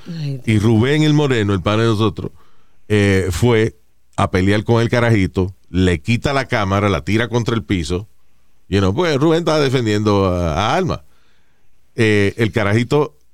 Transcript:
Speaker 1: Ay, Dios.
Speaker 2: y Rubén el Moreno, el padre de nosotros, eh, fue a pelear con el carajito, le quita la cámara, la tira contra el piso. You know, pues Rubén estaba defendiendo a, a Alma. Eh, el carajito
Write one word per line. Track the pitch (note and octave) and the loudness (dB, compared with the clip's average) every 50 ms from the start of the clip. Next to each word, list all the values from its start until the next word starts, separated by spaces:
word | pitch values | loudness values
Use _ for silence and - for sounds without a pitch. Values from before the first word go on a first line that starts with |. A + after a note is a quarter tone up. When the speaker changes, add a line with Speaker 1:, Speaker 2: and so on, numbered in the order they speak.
| - | -10
Speaker 1:
Ay, | F3+ E3 D#3+ D3 C#3 C3+ B2+ - | -12 -10 -8 -8 -8 -8 -6 -2
Dios. | |
Speaker 2:
y | A#2 G#2+ G2+ | 0 0 2
Rubén | G#2 A#2 A2+ G#2+ A#2 C#3 D3+ D#3 D#3 | 4 4 4 4 2 2 2 2 2
el | D3+ D3 | 2 2
Moreno, | D3+ D3 C3+ B2+ A2+ G#2 G2+ G2+ | 2 2 2 0 0 0 0 -2
el | F#2 | -2
padre | D#2 G#2 G#2 A2 A#2 | -2 -2 0 0 0
de | A2+ | 0
nosotros, | G#2+ G2+ A2 G2+ - - - - - - - - - - - - - - - | 0 0 0 -2 -2 -4 -10 -12 -12 -16 -20 -20 -20 -20 -20 -20 -20 -14 -6
eh, | - G#2+ G#2 G2+ G2 G2 F#2+ F2+ F#2 | -2 0 2 2 2 2 0 0 -2
fue | F2 - A#2+ B2 A#2 A2 A2+ G#2+ - - _ _ _ _ _ _ - | -2 0 2 2 2 2 2 0 -4 -8 _ _ _ _ _ _ -6
a | - G2 - | -4 -4 -2
pelear | - F#2 F#2+ G2 G2+ A2 G2+ | 0 0 0 2 0 0 0
con | - A#2 A2+ | 0 0 0
el | A#2 - | 0 0
carajito, | B2 A#2+ A#2+ A#2 A2+ G2+ F#2 F2 - F#2+ F2+ G2 - - - - | 0 0 2 2 2 2 0 0 -2 -2 -4 -4 -6 -14 -14 -6
le | - F#2 F#2 F2+ F2 D2+ | -2 0 2 2 0 0
quita | - A2+ A#2+ A#2+ - D3 C#3 | -2 -2 -2 -2 -2 -2 -2
la | C3+ C3 | -2 -2
cámara, | - - A2+ G2+ F#2+ G2 G2+ G#2 G2+ | -2 -2 -2 -2 0 0 0 0 0
la | F#2 D#2+ - | -2 -2 -2
tira | F#2+ G#2 A2 A#2+ | -2 -2 -2 0
contra | G2+ A2+ A#2+ G#2+ - A#2 | -2 -2 -4 -2 -2 -4
el | A2 - | -4 -4
piso. | - G#2 F2+ D2+ D#2 F2+ F2+ G#2+ - - - - - - - - - - - - - | -4 -4 -4 -4 -4 -6 -6 -8 -10 -20 -20 -20 -20 -20 -20 -20 -20 -20 -20 -8 -4
You | F#2 G2+ | -2 0
know, | G2 F#3 G3 | 0 0 0
pues | E3 F3+ E3 C#3+ | 0 0 0 0
Rubén | B2 D3+ E3 D#3 E3+ | 2 2 2 2 0
estaba | E3+ E3 D#3 D#3 | 0 0 0 0
defendiendo | C#3+ C3 B2+ C3 A#2 G#2+ G#2 G#2 G#2+ G#2+ G2+ G2 G2 | 0 0 0 0 0 0 0 0 0 2 2 2 2
a, | F#2 F2+ F2 F2 D#2+ D2 | 0 0 0 -2 -2 -2
a | F2 G#2 A#2 D3+ | -2 -2 -2 -2
Alma. | F#3 F#3+ A#2 D2+ - - - - - - - - - - _ _ _ - - - - - _ - | -2 -2 -4 -6 -8 -10 -16 -20 -20 -20 -20 -20 -20 -20 _ _ _ -20 -20 -20 -20 -20 _ -4
Eh, | A#2+ A2+ G#2+ G#2+ G2+ G2+ G2 - | 0 0 2 2 2 2 0 0
el | - A#2 G2 | -2 -2 -2
carajito | - A#2 G2+ G2+ G#2 A#2 A#2+ - C#3 D3+ C#3 - - - - - | 0 -2 0 0 0 0 0 0 0 0 0 -2 -6 -16 -20 -20